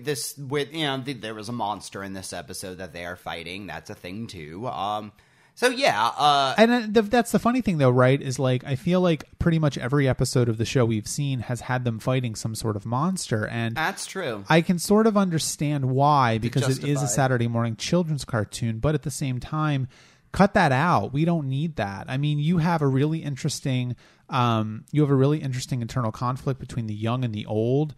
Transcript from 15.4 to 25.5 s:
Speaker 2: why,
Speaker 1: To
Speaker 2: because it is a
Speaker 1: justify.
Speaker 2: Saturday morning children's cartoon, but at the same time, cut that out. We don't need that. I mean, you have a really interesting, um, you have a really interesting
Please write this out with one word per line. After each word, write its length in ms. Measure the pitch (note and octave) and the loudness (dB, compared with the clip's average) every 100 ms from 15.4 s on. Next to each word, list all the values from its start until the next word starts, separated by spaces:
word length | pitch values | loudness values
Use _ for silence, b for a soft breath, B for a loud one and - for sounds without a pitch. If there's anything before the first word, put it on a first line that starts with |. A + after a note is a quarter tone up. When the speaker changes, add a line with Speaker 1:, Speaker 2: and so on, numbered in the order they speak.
| - - D3 D3 C3 | -2 -4 -2 0 0
Speaker 2:
why, 480 | C3 D3 C#3+ A#2+ | 2 4 4 4
Speaker 1:
To 60 | A2+ | 2
Speaker 2:
because 240 | A2+ C3 | 0 0
it 200 | B2+ C3 | 0 -2
is 140 | C#3+ C#3+ | -2 -2
a 60 | |
Speaker 1:
justify. 20 | C#3 | 0
Speaker 2:
Saturday 420 | - C3 B2 A#2 | 0 2 2 0
morning 280 | A#2 A#2 A2+ | 0 -2 -4
children's 500 | - F3 D#3+ C#3+ - | 0 0 0 -4 -2
cartoon, 520 | A#2 G2+ - A#2 A2 | -2 -2 -4 -4 0
but 160 | C#3+ | 0
at 100 | D3+ | 0
the 60 | D3+ | -4
same 300 | - C#3 B2 | -6 -4 -4
time, 480 | - D#3 D3+ C#3 B2+ b b b b | -6 -2 0 -2 -4 b b b b
cut 200 | - G3 | 4 4
that 200 | G#3 D#3 | 6 4
out. 420 | C3 F3 B2+ G2+ | 4 4 2 2
We 100 | C#3 | 0
don't 240 | E3 E3+ C3+ | 2 0 -2
need 280 | C3+ E3 - | -2 -2 -2
that. 280 | G2+ G2 - | -4 -6 -6
I 80 | C3 | -2
mean, 200 | D3 D3 | 0 0
you 200 | D3+ F3 | 2 2
have 240 | E3+ E3 | 2 2
a 40 | C#3+ | 2
really 340 | C3 D3+ D#3+ | 2 2 0
interesting, 760 | D3 C3 D#3 - C#3 B2+ B2 A#2 b b - | -4 -4 -4 -4 -2 -2 -2 -8 b b -4
um, 560 | C3+ A#2+ A2+ A2 A2 - | 0 2 2 -2 -8 -4
you 80 | C#3+ | 0
have 100 | C#3+ | 4
a 40 | |
really 240 | C3+ C#3 D3+ | 4 4 2
interesting 420 | C3+ | -2